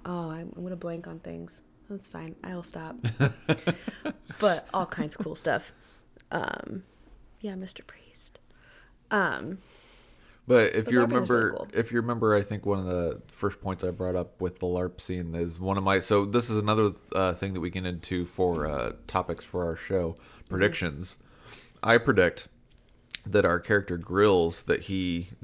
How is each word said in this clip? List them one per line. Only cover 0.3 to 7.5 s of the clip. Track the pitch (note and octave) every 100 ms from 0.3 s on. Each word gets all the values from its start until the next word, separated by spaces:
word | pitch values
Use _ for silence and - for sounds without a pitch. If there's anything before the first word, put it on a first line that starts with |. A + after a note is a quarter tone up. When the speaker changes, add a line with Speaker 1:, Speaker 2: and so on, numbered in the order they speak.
| D#3+ E3+ -
Speaker 1:
I'm |
gonna | F3+ F3+
blank | F3 E3+ F3
on | E3
things. | F3 E3+ E3+ - _ _ -
That's | G3+ -
fine. | E3+ D#3+ -
I'll | F#3 F3+
stop. | E3+ - D#3+ B3 A#2 -
Speaker 2:
<laughs> | C#3 - - D3 - - - - D#4 - - -
Speaker 1:
But | G#3 E3 - F#3+
all | F3
kinds | - D3+ -
of |
cool | E3 D#3
stuff. | D#3+ G#2 - - - - _ - _
Um, | E3 - - - F#3 F#3+ _ - - - _
yeah, | G#3+